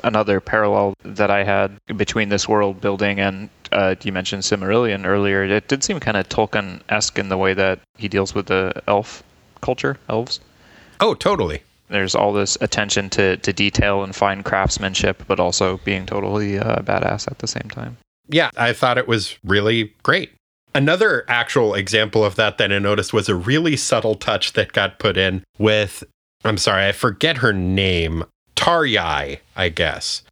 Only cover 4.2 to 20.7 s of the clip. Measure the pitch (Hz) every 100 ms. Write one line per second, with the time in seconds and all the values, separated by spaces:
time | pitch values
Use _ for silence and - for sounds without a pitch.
4.2 | 92 98 - 101 95 113 117 98 92 101
5.2 | 101 98 98 104 - 139 - 180 - 104
6.2 | 92 - 107 107 98 87 - 107 - -
7.2 | 98 95 95 95 95 92 _ - - 98
8.2 | 95 104 95 95 92 - - 101 117 -
9.2 | - _ _ - - 127 139 139 - 113
10.2 | 123 - - _ - - - - 226 -
11.2 | 190 190 90 73 - _ - 101 95 -
12.2 | 101 101 101 - 110 - 101 - 98 -
13.2 | 98 92 - 92 101 - 104 98 95 95
14.2 | 101 98 95 95 95 - 95 92 98 95
15.2 | - 92 90 85 95 95 - 98 95 101
16.2 | 98 104 104 98 113 - 98 98 - 107
17.2 | - - - - - - 120 120 _ _
18.2 | - 151 139 - 120 120 127 123 123 113
19.2 | 101 - 92 101 107 117 107 _ - 180
20.2 | - _ _ _ _